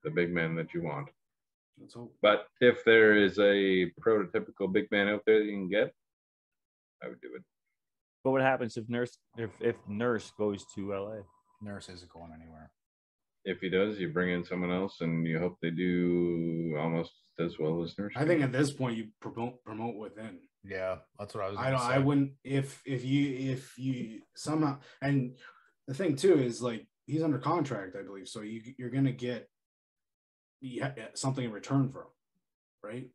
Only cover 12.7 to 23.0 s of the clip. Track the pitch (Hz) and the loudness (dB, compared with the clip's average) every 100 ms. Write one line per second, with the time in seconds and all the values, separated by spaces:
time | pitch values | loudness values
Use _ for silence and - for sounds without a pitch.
12.7 | _ _ _ _ _ _ _ 98 90 95 | _ _ _ _ _ _ _ -8 -6 0
13.7 | 92 104 104 87 78 90 90 85 90 90 | 0 0 0 -2 0 0 -2 -4 -4 -2
14.7 | 90 98 - 82 82 82 80 90 - 82 | -2 -2 -4 -4 -2 0 0 -2 -4 -6
15.7 | 82 90 90 87 87 87 85 82 82 85 | -2 0 2 2 2 2 0 -2 -2 -2
16.7 | 76 82 82 82 _ _ - 85 - 78 | -2 -2 -2 -4 _ _ -6 -6 -2 -2
17.7 | 82 85 - 101 120 156 170 135 123 139 | -2 -4 -6 -8 -4 0 2 2 0 -2
18.7 | - 127 113 110 _ 113 107 120 127 - | 0 -4 -4 -8 _ -12 -6 -8 -8 -14
19.7 | 107 117 104 104 101 110 87 - _ 98 | -8 -8 -8 -12 -14 -16 -16 -20 _ -10
20.7 | 95 92 92 - _ 104 110 98 101 131 | -6 -4 -6 -10 _ -10 -6 -6 -4 -2
21.7 | 131 123 135 139 143 139 - 127 139 135 | 0 0 2 4 2 0 -4 -4 -4 -4
22.7 | - - 131 | -10 -8 -6